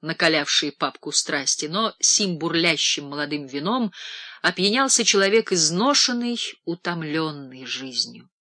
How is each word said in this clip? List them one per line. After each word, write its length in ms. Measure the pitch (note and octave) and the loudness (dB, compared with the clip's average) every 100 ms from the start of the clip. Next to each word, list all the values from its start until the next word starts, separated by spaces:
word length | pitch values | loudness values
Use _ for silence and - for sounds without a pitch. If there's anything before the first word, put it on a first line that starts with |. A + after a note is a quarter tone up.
накалявшие 680 | D#3 - E3+ D#3+ C#3+ - D3+ | -8 0 2 2 2 0 0
папку 400 | - C#3+ - - | -2 -4 -4 -4
страсти, 540 | C#3+ - D3+ C3+ - D3+ | -4 -2 -2 0 -2 -2
но 280 | F3 A3 - | -2 -2 0
сим 380 | - - G3+ E3 | 2 2 2 0
бурлящим 680 | D#3+ E3 E3+ D#3 - - C#3+ | -2 2 2 2 0 -2 -4
молодым 400 | C#3+ D3 D3 C#3 | -6 -4 -4 -6
вином 440 | C#3 D#3+ B3+ A3+ - - - - - | -4 -2 0 -2 -4 -16 -14 -16 -2
опьянялся 640 | E3 F3+ F#3+ A#3 C4+ - | -2 2 2 4 4 4
человек, 460 | A3+ G3+ G3 A3 A3 | 4 4 6 4 4
изношенный, 880 | F#3 D#3 F3 B3 C#4+ - A#3+ A#3+ A#3+ - - | 2 2 2 2 4 2 0 -2 -4 -6 -10
утомлённый 1000 | - E3+ - E3+ D#3+ D3+ D#3+ D3 C3+ C3 | -8 -6 -4 -4 -2 -2 -2 -4 -12 -14
жизнью. 640 | B2+ B2 C3 A#2+ A#2 A#2+ - _ | -10 -8 -8 -6 -6 -6 -20 _